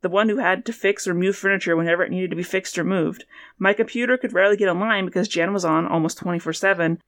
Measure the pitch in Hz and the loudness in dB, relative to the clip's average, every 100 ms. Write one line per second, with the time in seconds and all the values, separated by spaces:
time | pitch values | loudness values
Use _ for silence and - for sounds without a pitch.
0 | 185 190 220 214 190 185 - 233 196 202 | 0 2 2 2 2 0 -2 -2 0 0
1 | - 175 185 196 196 196 180 165 165 170 | -2 0 0 0 0 0 2 0 2 2
2 | 180 185 185 170 175 190 185 - 165 190 | 0 -2 -4 -4 -4 -4 -4 -4 -2 0
3 | 160 185 - - - _ 190 208 220 233 | -2 -4 -16 -20 -20 _ 0 2 0 0
4 | 240 254 254 208 196 202 196 175 214 208 | 0 0 0 2 2 4 2 0 0 0
5 | 185 185 180 - 170 202 175 160 170 165 | 0 -2 -2 -2 0 0 0 0 0 0
6 | 160 - 180 170 165 160 190 185 165 170 | -2 -4 -6 -4 -4 -2 0 2 0 -2